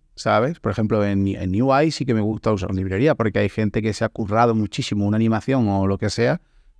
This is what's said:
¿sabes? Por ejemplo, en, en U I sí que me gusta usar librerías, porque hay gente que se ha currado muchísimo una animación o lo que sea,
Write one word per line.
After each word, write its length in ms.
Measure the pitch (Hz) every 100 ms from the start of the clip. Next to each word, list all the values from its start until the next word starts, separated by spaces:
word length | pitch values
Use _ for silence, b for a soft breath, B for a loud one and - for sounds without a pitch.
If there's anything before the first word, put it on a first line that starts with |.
| _ -
¿sabes? 440 | - 107 127 170
Por 120 | 107
ejemplo, 340 | 101 107 107 101
en, 220 | 98 98
en 340 | 98 92 95
U 180 | 135 135
I 120 | 160
sí 140 | - 127
que 100 | 113
me 60 |
gusta 300 | 104 110 -
usar 220 | 104 95
librerías, 420 | 95 95 95 147 139
porque 240 | 110 98
hay 100 | 104
gente 320 | - 107 117
que 120 | 107
se 100 | 101
ha 60 | 110
currado 460 | - 104 110 120 110
muchísimo 500 | 104 - - 104 101
una 120 | 107
animación 500 | 113 110 - 135 110
o 160 | 98 95
lo 120 | 98
que 100 | 107
sea, 320 | - 120 160 _ _ _